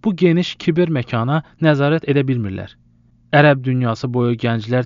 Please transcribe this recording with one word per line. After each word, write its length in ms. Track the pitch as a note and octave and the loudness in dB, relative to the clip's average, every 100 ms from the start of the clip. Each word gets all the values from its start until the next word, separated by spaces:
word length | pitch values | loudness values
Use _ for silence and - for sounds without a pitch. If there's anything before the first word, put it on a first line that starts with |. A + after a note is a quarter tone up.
bu 80 | A3 F3 | -4 2
geniş 400 | F3+ E3 F3 - | 2 2 0 -4
kiber 320 | - E3 F3 | -2 0 0
məkana 500 | D3 - A#2 A#2+ D#3 - - | -2 -2 -2 0 -2 -4 -2
nəzarət 400 | D#3 C#3+ C#3+ D#3+ - | 2 2 2 0 0
edə 140 | C#3 C3 | 0 0
bilmirlər. 460 | B2 G#2 F#2+ G2 - _ _ _ _ _ | -2 -4 -6 -10 -18 _ _ _ _ _
Ərəb 300 | D3 D3+ C3+ | 4 4 2
dünyası 460 | B2+ B2+ B2 A2 B2+ | 0 -2 -2 -2 -2
boyu 220 | B2 A#2+ A#2+ | 0 0 0
gənclər 480 | A#2+ A2+ A2 B2 | -2 -4 -2 -4